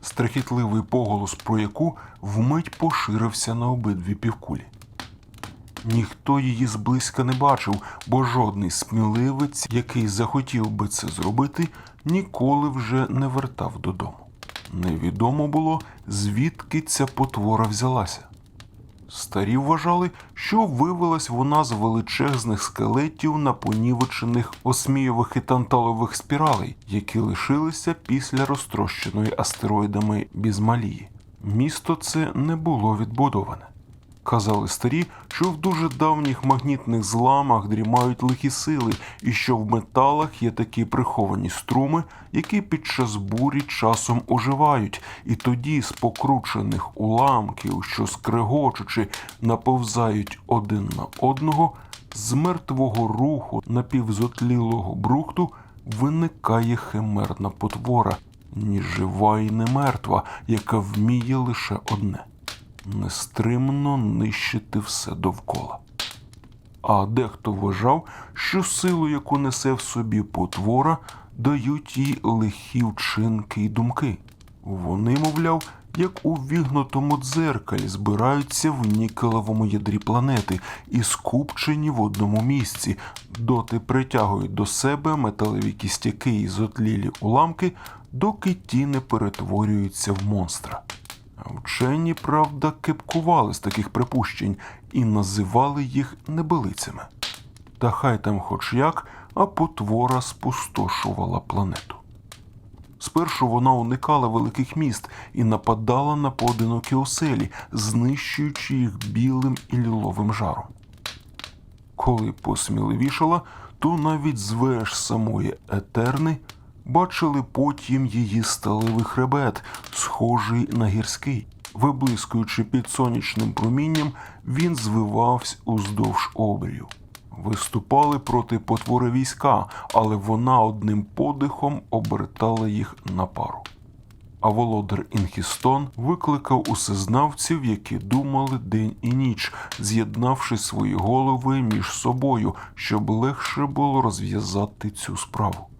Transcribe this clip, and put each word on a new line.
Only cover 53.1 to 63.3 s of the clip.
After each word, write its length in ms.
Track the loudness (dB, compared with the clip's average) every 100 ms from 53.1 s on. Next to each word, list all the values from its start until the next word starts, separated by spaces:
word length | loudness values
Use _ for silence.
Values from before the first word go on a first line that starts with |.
| 2 2 0 -2 -6 -2
напівзотлілого 1300 | -2 2 0 0 0 -2 0 2 2 2 0 -2 0
брухту 560 | 2 2 2 0 -2 -4 -20 -14 -8 0
виникає 760 | 0 2 0 0 2 2 2 0
химерна 720 | -2 -4 0 0 0 -2 -6
потвора, 680 | -2 -4 -2 2 4 4 0 -6 -20 -12 -4
ні 260 | 0 0
жива 580 | 0 -2 0 2 4 4
і 100 | 2
не 160 | 0 2
мертва, 580 | 2 2 0 0 0 0 -6 -2
яка 320 | -2 2 0
вміє 580 | 0 2 2 2 2 0
лише 420 | 0 -2 -4 -4 -2
одне, 320 | -2 -2 -4 -10 -18 -16 -16 -18 -16 -8
нестримно 1120 | -4 -4 -6 -6